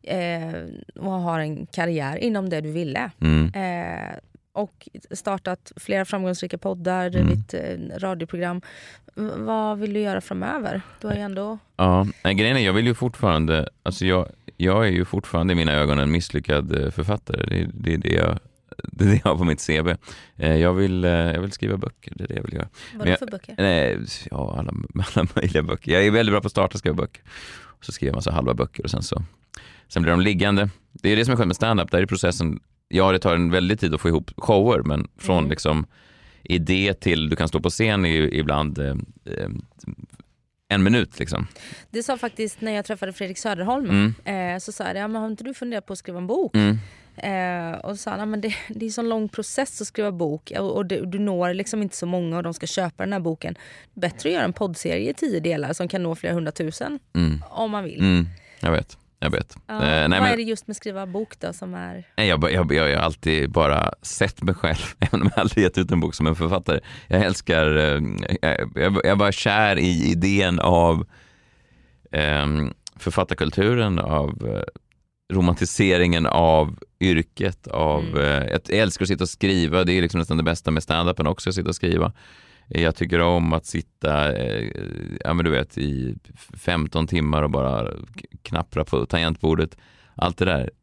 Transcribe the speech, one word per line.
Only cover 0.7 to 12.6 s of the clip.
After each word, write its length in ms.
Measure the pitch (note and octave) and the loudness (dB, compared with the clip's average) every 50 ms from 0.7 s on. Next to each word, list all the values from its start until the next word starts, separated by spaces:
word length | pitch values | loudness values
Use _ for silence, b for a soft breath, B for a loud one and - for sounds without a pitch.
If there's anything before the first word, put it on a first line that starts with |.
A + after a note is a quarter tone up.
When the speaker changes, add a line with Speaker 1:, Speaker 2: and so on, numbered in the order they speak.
| - - - - _ | -14 -16 -18 -18 _
Speaker 1:
och 160 | - - G3 | -8 -6 -4
har 280 | F#3+ F#3 F3 F3 E3 D#3+ | -4 -2 -2 -2 -2 -2
en 260 | D#3 D3+ D#3 - - | -2 -4 -6 -8 -10
karriär 520 | - - - E3+ F3 E3+ D#3 C#3 C3+ D3 | -10 -4 -4 -2 -2 -2 -2 -4 -4 -4
inom 320 | - - A#3+ A3 G3+ F#3+ F#3 | -2 -2 -2 -2 -2 -2 -2
det 120 | E3+ D#3 | -4 -4
du 100 | D#3 D3+ | -4 -4
ville. 400 | D3+ E3+ E3+ D3 C3 - B2 F3 - _ | -4 -4 -4 -4 -4 -4 -4 -6 -6 _
Speaker 2:
Mm. 260 | D#2+ D#2 D#2 D#2 D#2 E2+ F#2 | 0 2 4 4 4 2 0
Speaker 1:
Eh, 640 | G2 F#2+ F3+ F3 F3 E3+ - E2+ - G#1 G1+ G1+ - _ _ _ - _ _ | -4 -4 -4 -4 -4 -6 -6 -8 -8 -10 -12 -12 -16 _ _ _ -20 _ _
och 360 | _ - G#3 G3 _ _ - - _ - - - | _ -6 -6 -6 _ _ -20 -20 _ -20 -16 -14
startat 600 | - G3 - G#3 G3 F#3 _ F#3 F#3 - _ - - | -14 -8 -6 -6 -6 -4 _ -6 -8 -8 _ -20 -20
flera 300 | - - - G3+ F#3+ F#3+ | -16 -6 -2 -2 -2 -2
framgångsrika 520 | - - G3 F#3+ F#3 F3+ F3 - F3 - | -2 -4 -4 -2 -4 -4 -4 -6 -8 -8
poddar, 500 | F3 - G3 F#3+ F3+ E3 F3+ F3+ F#3 F3+ | -6 -6 -6 -6 -4 -4 -4 -2 -2 -2
Speaker 2:
Mm. 40 | F3+ F3+ - D#2+ | 0 2 2 4
Speaker 1:
drivit, 260 | - - - - - - | 4 2 0 -2 -6 -8
eh, 460 | F3 - - F#3 - - - - - | -8 -6 -8 -8 -8 -10 -10 -10 -8
radioprogram. 640 | F#3+ F#3+ F#3 E3 E3 E3 - E3+ F3+ F3 F3 F3+ B B B B B B B B B - _ | -6 -6 -6 -6 -8 -8 -6 -6 -4 -4 -4 -6 B B B B B B B B B -18 _
V-, 140 | - G#3+ G#3+ - | -8 -8 -6 -6
vad 420 | - G#3+ A3 A3 A3 G#3+ G#3+ G#3+ G3+ | -6 -4 -4 -2 -2 -2 -2 -4 -4
vill 140 | G#3 G#3 G3+ | -4 -4 -2
du 60 | G#3+ | -2
göra 220 | G#3+ G3+ F#3+ F#3+ | -2 -2 -4 -4
framöver? 600 | F#3 - G3 F3+ F#3 - - D#4 A3 - - G3 - B B B | -6 -6 -8 -6 -6 -6 -6 -6 -6 -6 -6 -6 -8 B B B
Du 60 | - | -6
har 60 | G#3+ G#3 | -6 -4
ju 60 | G3+ | -4
ändå 360 | G#3 G3+ G3 F#3+ G3+ G#3 A3+ G#3+ _ _ _ | -4 -6 -6 -6 -6 -8 -8 -10 _ _ _
Speaker 2:
Ja, 320 | - F#2 F#2 F2+ F#2 G2 G2+ - - - | 0 4 4 4 4 4 2 -2 -4 -2
nej, 100 | F#2 G2 | 0 2
grejen 240 | G2 G#2+ A2+ C3 | 2 2 2 2
är, 40 | C3+ | 2